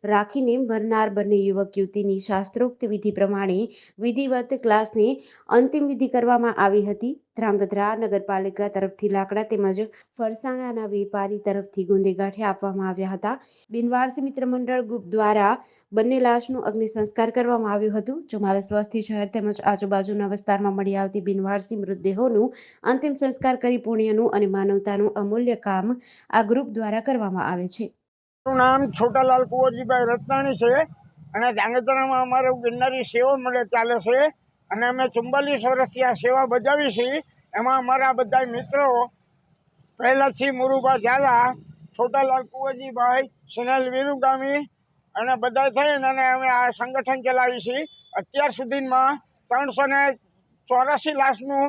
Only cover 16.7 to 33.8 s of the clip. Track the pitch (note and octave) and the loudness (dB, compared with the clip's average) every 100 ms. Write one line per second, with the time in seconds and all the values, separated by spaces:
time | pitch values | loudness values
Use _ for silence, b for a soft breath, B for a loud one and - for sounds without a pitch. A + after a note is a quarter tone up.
16.7 | G#3+ A3 A3 G#3+ A3+ A3+ A#3+ A#3+ A#3+ G#3+ | -2 -2 -2 -4 0 0 0 0 0 0
17.7 | G#3 G#3+ G#3+ G#3+ D4 - G#3+ G3 G3 G3 | 0 0 -2 -4 -8 -8 -4 0 0 0
18.7 | G#3 G#3 A3 G#3+ G#3+ G3+ A3+ G#3 G3+ - | -4 -2 -6 -4 -6 -4 -2 -4 0 0
19.7 | G3 G3+ G3 G3 G#3 G3+ G3+ G3+ G3 G3+ | 0 0 -2 -2 -4 -4 -4 -2 0 0
20.7 | G3 G3 G3 G3 G3+ F#3 G3 F#3+ G3+ G3 | -2 -2 -2 -2 -4 -2 -2 -2 -4 -4
21.7 | A3 F#3+ F#3+ F#3+ G3 B3+ G#3+ B3 B B | -8 -6 -4 -2 0 2 2 0 B B
22.7 | B - C4 D4 C#4 C4+ - C4 B3+ B3 | B -2 0 -2 -2 -4 0 -2 0 0
23.7 | B3 A3 A3 A3 G#3+ A3+ G3+ G3+ G3 G3 | -2 -2 0 2 2 2 2 0 0 0
24.7 | G3 G3+ G3+ G#3 G#3 G3+ A3+ A#3+ A3+ G3+ | 0 0 0 0 0 -2 0 -2 -2 -2
25.7 | F#3+ G#3 B3 B B B A3 G#3+ A#3+ C4 | -2 -2 -4 B B B 0 2 0 -2
26.7 | G#3+ G#3+ A3 A3 B3+ G3+ F#3 C#3+ F3+ F3+ | -6 -4 -4 -2 -2 -2 -2 -2 -4 -6
27.7 | - A3 _ _ _ _ _ C4 C4 B3+ | -8 -12 _ _ _ _ _ -2 4 4
28.7 | C4 C#4 - A#3+ B3 B3+ B3+ B3+ B3+ C4 | 4 0 0 2 4 4 4 2 2 0
29.7 | A#3 A#3+ B3+ A#3+ A#3+ - C4+ C#4 G#3+ A#3 | 0 0 0 2 -2 -2 -2 0 2 4
30.7 | C4+ D#4+ D#3+ - _ - G#3 B3 G#3 G#3 | 4 0 -6 -20 _ -10 -2 -2 0 0
31.7 | B3 A#3 C4+ C4 C4 B3+ B3+ C4 B3+ A#3 | 0 0 0 2 0 2 2 2 0 -2
32.7 | B3 B3+ B3+ A#3+ A#3 C4 C4+ B3+ B3 A3 | 0 0 0 -2 2 2 2 0 -2 0
33.7 | A#3+ | 0